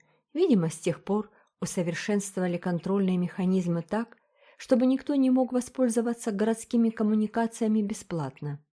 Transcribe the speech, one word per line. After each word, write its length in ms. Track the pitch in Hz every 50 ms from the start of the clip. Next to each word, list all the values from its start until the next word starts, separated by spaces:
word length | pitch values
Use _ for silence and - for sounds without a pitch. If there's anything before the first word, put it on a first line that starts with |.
| _ _ _ _ _ _ -
Видимо, 340 | 302 381 339 240 185 160 160
с 100 | - -
тех 260 | - 180 - - -
пор 260 | - 196 214 208 - _ _ _ _ _ -
усовершенствовали 960 | 180 - - 190 165 170 165 - - - 208 202 196 - - 190 185 180 175 175
контрольные 580 | - 185 175 165 - 185 196 202 190 185 185
механизмы 680 | 180 180 175 - - 180 185 185 190 170 175 170 170
так, 360 | 170 - 202 220 233 - - _ _ _ _ _ _ - - -
чтобы 280 | - - 262 226 254
никто 280 | 254 269 262 - - 285
не 160 | 269 262 262
мог 220 | 254 262 254 240
воспользоваться 800 | 254 247 240 - - - 254 233 220 240 226 240 233 - - 233
городскими 580 | 202 196 214 226 226 226 - - - 233 226 226
коммуникациями 920 | 226 - 214 208 220 214 214 208 - 233 233 226 - - 226 214 214 220
бесплатно. 800 | 208 202 220 - - - 170 160 143 131 - - 147 147 147 143 _ _